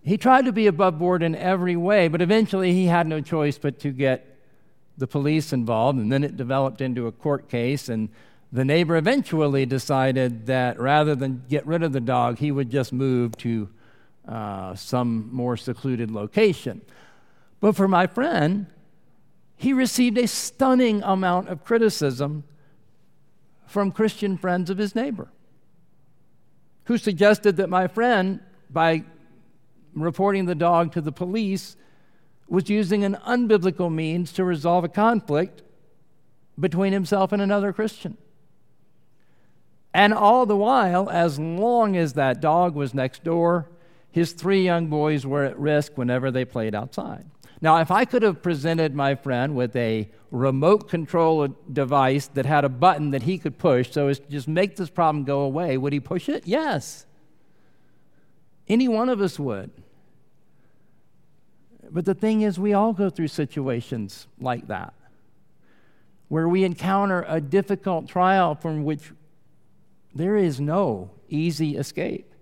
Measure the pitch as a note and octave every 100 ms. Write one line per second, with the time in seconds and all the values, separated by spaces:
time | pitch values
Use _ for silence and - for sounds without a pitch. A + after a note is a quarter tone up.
0 | - G3+ B3 C4 B3+ G#3 G#3+ D#3 F#3+ D#3
1 | F3+ F3+ E3+ D#3+ E3 F#3+ F3+ E3+ E3+ G#3
2 | E3+ E3 F3 A3 A3 F#3+ F#3 F3+ F#3 E3+
3 | D#3+ D#3 D3+ E3 D3 C#3 D3 - D3 C3
4 | C3+ B2+ - - - - - - - -
5 | C3 D3 C#3 D#3 D3 C3 A2+ A2+ B2 C3+
6 | A2 C#3 C#3+ - B2 C3+ C3+ - C3 B2
7 | A#2 - D#3 C#3+ - B2 A#2+ C#3 - A2+
8 | A2 - - - - A#2+ C3 D#3 E3 E3
9 | D#3+ C#4 G#3+ D#3+ D3 C#3 C3 C3 - C3+
10 | C3+ C3 B2+ A#2 A2 C3 B2 A2+ B2 D3+
11 | D3+ C#3+ C3+ B2+ B2+ D3 C#3+ E3 E3 C3+
12 | A#2 B2 A#2+ A#2+ D3 C#3 B2+ C3+ B2+ B2+
13 | C3+ B2+ A#2+ A2+ A#2+ A2+ G2+ - - -
14 | - - - A2+ G#2 G2 F#2 F#2 - B2+
15 | A#2+ A2+ A2 B2+ B2 A#2 - A#2+ C3+ B2
16 | A2+ A2 G#2 - G#3+ D#3 - G2 - -
17 | - - - - _ - G3+ G3+ G3 F3+
18 | F3+ - C#4+ C4+ D3+ G3+ F#3+ - - -
19 | - - _ - _ - B3+ C4+ B3+ -
20 | B3 A3+ A#3+ - - - C4 B3+ B3 G#3
21 | G3 F#3+ F#3+ F3+ F#3+ F3 - A#3 A3 -
22 | D3 B2+ C#3+ D3+ C#3+ - - - - -
23 | - - _ _ _ - - G3+ G3 -
24 | A3 - G3+ F#3+ F#3+ F3+ F3+ F#3+ G#3 A3
25 | C4+ A#3 - - - - _ - - -
26 | - _ - - - - - - - A#3
27 | - F3 G3+ G#3 G#3 F3 F#3+ F3+ F#3 A3
28 | A#3+ A3 F#3 F#3+ - - - C#3 E3 D#3+
29 | - - - - - - - - - -
30 | D#3+ - G3 G3 F3+ E3+ E3+ E3+ E3+ F3
31 | D#3 D3+ F3+ G#3+ G#3 F#3+ - - - -
32 | - - - - - F3 - G#3 F#3+ G#3
33 | G3+ G3 - B3 A#3+ G#3 F3+ - F3 D#3+
34 | D#3+ E3+ E3+ - F#3 E3 E3 F3 E3+ G3
35 | A3 A#3 - D3 F#3 - - - - _
36 | _ _ - _ _ - F3 E3 G3 G3
37 | F3+ G3+ F#3+ G3+ G3 G#3 G3+ F#3 A3 -
38 | E3+ - - - - _ _ _ _ _
39 | _ _ - _ - - - - - -
40 | G#3 G#3+ G#3 B3 A#3+ G#3 G#3 C4 G3 F3
41 | G3+ E3+ E3+ C#3 D#3+ E3+ A3 A#3+ G#3+ F#3
42 | D#3+ C3 C3+ B2 D#3+ E3 F3+ D3 C#3 C3+
43 | B2+ - E3 E3+ E3+ F3 D3+ - - -
44 | _ E3+ E3+ - F3+ G3 F#3 E3+ E3 D3+
45 | D3+ D3+ C3 C#3+ C#3 - C#3+ D3+ D3 -
46 | B2 B2+ C3 B2+ B2 B2 A2 G#2 B2 -
47 | - - - - - - D#3+ E3 D#3+ F#3+
48 | B3 B3 G#3+ F3 F3 D#3 D3+ E3 D#3+ C#3+
49 | C#3 C#3 - B2 C3+ C#3 B2 B2 A#2 A2
50 | G#2 - - B2 C3+ C3 D#3 G#3 - E3+
51 | D#3 E3+ E3 D#3+ C#3 - - C#3 C3+ C#3+
52 | C3 C#3 - C#3 C3+ D3+ C#3+ B2 F3 D3+
53 | D3+ C#3 A#2+ F#3 D#3 - F3 B2+ B2+ D3
54 | C#3+ C#3 - C#3+ C3 D#3 G3 - E3+ -
55 | E3 D3+ C3+ C#3 C#3 C#3 F3+ C3 C#3 C#3+
56 | - F#3 - C#4+ E3+ B3+ D#4 F3 - -
57 | - - - - - - - - - -
58 | - - _ - - - - A3+ B3+ A3
59 | B3 A#3+ G3 - C#3 G2+ F#2+ - - -
60 | - - - - - - - - - -
61 | - - - - - - - - - D#3+
62 | F3 F#3+ G#3+ A3 G#3+ F3+ G#3 G3+ A3 F#3+
63 | G3 - D#3 - - - C3+ A#2+ - B2
64 | G2+ - - - C3 A#2+ - G2 F#2 -
65 | - - _ - - _ - - - -
66 | - - _ D3+ E3 F#3 F#3+ E3+ F3+ G3
67 | G3+ F3+ E3 D#3+ C#3+ F#3 G3 G3 - E3+
68 | - F#3 F#3 F#3+ F3 D3+ E3 D#3 D3 D3+
69 | - - - - - _ _ _ _ _
70 | _ C#3 F3 G#3+ F3+ C3 C#3+ E3+ F#3 G#2
71 | F#2 - - D3 E3 D3 D#3 C#3 C#3+ -
72 | F3+ - - -